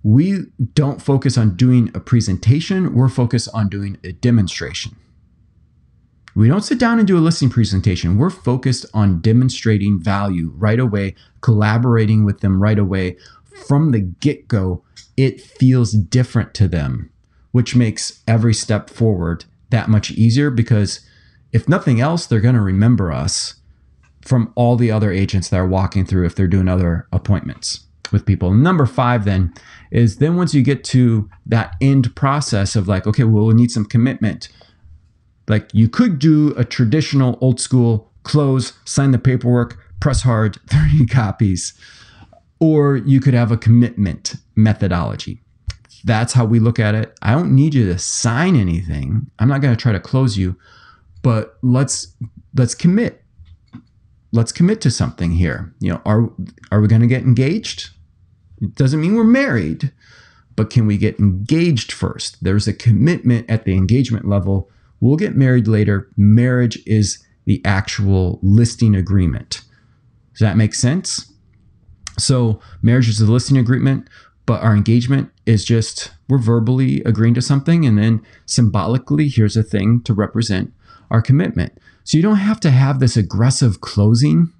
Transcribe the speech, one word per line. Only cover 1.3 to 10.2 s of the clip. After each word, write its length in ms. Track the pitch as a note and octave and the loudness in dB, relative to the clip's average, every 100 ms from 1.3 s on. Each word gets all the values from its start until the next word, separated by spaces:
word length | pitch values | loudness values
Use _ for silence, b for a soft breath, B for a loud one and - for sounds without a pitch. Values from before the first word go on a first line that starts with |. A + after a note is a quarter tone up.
| B2 | 0
on 200 | G#2+ F2 | 0 2
doing 340 | B2+ B2 A2+ | 2 2 0
a 60 | F#2+ | -6
presentation. 920 | - A#2+ G2+ F#2 A2 C#3+ - F#3+ F3+ | -2 -2 0 -2 0 0 0 -4 -2
We're 160 | A#2+ C3 | 0 0
focused 400 | B2+ A#2+ A#2+ - | 0 -2 -2 -4
on 140 | A2 G2+ | -6 -4
doing 300 | G2+ G2+ F#2+ E2 | -6 -10 -12 -16
a 80 | |
demonstration. 800 | D#2 B2 A#2 F2+ - D#2 E2 - - _ _ _ _ _ _ _ _ _ _ _ _ - | -4 2 2 0 -6 -12 -12 -14 -16 _ _ _ _ _ _ _ _ _ _ _ _ -8
We 140 | G2 A2 | 2 2
don't 160 | F#3 | 2
sit 160 | - B3 | -2 -2
down 180 | A#3+ A#3 | 0 2
and 80 | G3 | 2
do 120 | F3+ | 2
a 20 | |
listing 300 | D#3+ E3 C3+ | 2 0 0
presentation. 680 | - G#2+ F#2+ G#2 F2+ F2 G2 | 0 0 0 -2 -2 -2 0
We're 120 | E3+ | -2
focused 560 | - - B2+ C3 A#2+ - | -4 -4 -2 -2 -4 -6
on 260 | A2 G2+ F2 | -2 0 0
demonstrating 800 | A2 A#2 B2+ - A2+ G#2+ G2+ G2 | 2 2 2 -2 -2 0 0 -2
value 520 | E2 G2 | -2 -4